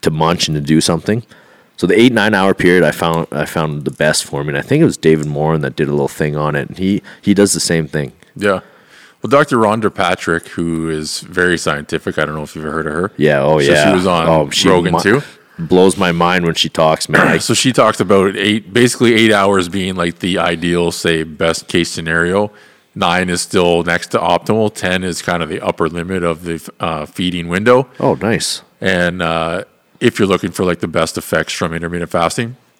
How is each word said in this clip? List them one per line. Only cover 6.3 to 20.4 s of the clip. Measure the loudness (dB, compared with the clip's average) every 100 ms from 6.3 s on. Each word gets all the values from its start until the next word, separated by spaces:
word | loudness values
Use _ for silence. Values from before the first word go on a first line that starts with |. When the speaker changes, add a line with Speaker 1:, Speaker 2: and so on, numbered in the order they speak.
| -2
Speaker 1:
on | -2 -4
it. | -6
And | -4
he, | -2 -2 -4 -6
he | 0
does | 4 4 2
the |
same | -2 -2 -2
thing. | -4 -6 -10 _ -4
Speaker 2:
Yeah. | -2 -2 -4 _ _ -20 -20 _
Well, | 0
Doctor | 2 2 2
Rhonda | 2 2 0 0
Patrick, | 0 0 -2 -4 -4
who | -6 -4 -4 -4
is | -6 -6 -10
very | -8 0 0 0
scientific, | -2 -4 -4 -8 -6 -4
I | -4
don't | -4
know |
if | -10 -10
you've | -8
ever | -6
heard | -4
of | -4
her. | -4 0
Speaker 1:
Yeah, | 2 2
oh, | 2 2
Speaker 2:
So | 4
Speaker 1:
yeah. | 4 4
Speaker 2:
she | 2
was | 2
on | 2 2
Speaker 1:
Oh, | 2 0
she | 0 2
Speaker 2:
Rogan | 2 2 0
Speaker 1:
mi-, |
Speaker 2:
too. | 2 0 -2 -14 _ -12
Speaker 1:
blows | 0 4 4 4
my | 0
mind | 2 2 2 0
when | -2
she | -2
talks, | 2 2 2 0
man. | 0 2
I | 0
Speaker 2:
<clears throat> | 0
So | 0
she | 0
talked | 4 4 2
about | 2 4 2 0
eight, | 0 -2 -2 2
basically | 2 4 2 4
eight | 4
hours | 4 4 2 0
being, | -4 -4 -2
like, | -4 -4
the | -4
ideal, | -2